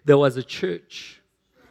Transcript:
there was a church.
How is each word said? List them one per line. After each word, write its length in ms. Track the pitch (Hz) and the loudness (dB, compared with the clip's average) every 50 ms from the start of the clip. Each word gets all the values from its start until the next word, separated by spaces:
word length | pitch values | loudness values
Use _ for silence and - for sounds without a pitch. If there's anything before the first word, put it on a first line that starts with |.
| - | 2
there 140 | 147 143 139 | 4 4 4
was 180 | 143 135 120 | 4 2 0
a 60 | 127 | -4
church. 720 | 120 - - - 180 185 175 - _ _ - - - - - _ _ _ _ _ _ _ _ _ _ _ | -10 -12 -10 -8 -8 -8 -8 -8 _ _ -20 -20 -20 -20 -20 _ _ _ _ _ _ _ _ _ _ _